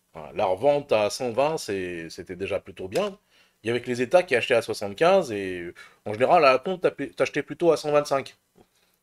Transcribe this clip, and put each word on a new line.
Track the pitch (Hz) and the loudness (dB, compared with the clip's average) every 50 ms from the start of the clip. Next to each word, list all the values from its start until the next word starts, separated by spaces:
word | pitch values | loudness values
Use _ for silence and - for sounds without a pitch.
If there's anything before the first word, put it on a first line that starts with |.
| _ _ - | _ _ -18
hein, | 82 76 69 69 | -18 -16 -10 -4
la | 90 104 | -2 -2
revente | 95 92 95 123 147 143 143 135 - | 0 0 0 2 2 2 0 0 0
à | 117 107 104 101 | 0 2 2 0
cent | - - 131 120 | -2 -4 -6 -4
vingt, | 110 123 139 156 160 151 | -2 0 0 0 -2 -4
c'est, | - - 101 95 92 90 87 85 82 80 | -6 -6 -6 -6 -6 -6 -8 -10 -12 -12
c'était | - - 87 - 92 | -14 -16 -14 -14 -10
déjà | 87 98 92 98 90 | -10 -6 -6 -6 -6
plutôt | - - 90 - 95 92 | -6 -10 -14 -14 -12 -6
bien. | 107 160 208 202 190 - _ _ _ _ _ _ _ _ | -4 -4 -4 -6 -8 -12 _ _ _ _ _ _ _ _
Il | - | -6
y | 110 | -4
avait | 120 120 | -4 -4
que | 120 123 | -4 -4
les | 123 120 | -4 -4
États | 127 113 175 180 | 0 4 4 4
qui | 175 - 131 | 4 4 2
achetaient | - - - 127 | 0 2 2 2
à | 113 | 2
soixante-quinze | - - 104 - 107 101 101 - 160 175 196 196 170 123 | 2 0 -4 -6 -6 -8 -2 2 4 4 6 4 2 0
et, | 107 101 98 92 90 87 | -4 -4 -4 -4 -6 -6
euh, | 85 87 - - - - _ _ _ | -8 -10 -14 -16 -20 -20 _ _ _
en | 104 107 | -8 -2
général, | 107 127 123 170 175 147 | 0 2 4 6 6 6
à | 135 | 6
la | 131 127 | 6 4
pompe, | - 190 185 175 | 0 -4 -4 -2
t'appelais, | - 151 - - 139 - | -2 -2 -2 -4 -8 -8
t'achetais | - - 139 - - 151 | -4 -4 -4 -2 -2 -4
plutôt | 135 - 147 - 175 165 | -6 -6 -6 0 2 2
à | 151 | 2
cent | 139 - 151 | 2 0 0
vingt-cinq. | 147 147 147 - 143 135 127 - - _ _ _ _ _ _ _ _ _ _ _ _ _ | 2 2 2 0 -2 -4 -4 -6 -14 _ _ _ _ _ _ _ _ _ _ _ _ _